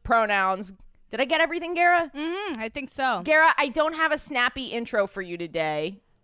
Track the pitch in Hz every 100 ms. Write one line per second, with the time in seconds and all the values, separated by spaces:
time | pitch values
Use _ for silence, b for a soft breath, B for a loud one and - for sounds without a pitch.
0 | - 233 214 202 190 190 190 190 - _
1 | _ 226 254 320 330 339 339 339 349 349
2 | 311 277 320 370 403 240 226 294 269 -
3 | 262 208 254 311 320 - 285 302 302 320
4 | 320 302 - 262 254 269 247 233 233 220
5 | 196 196 185 170 170 160 156 151 160 196
6 | _ _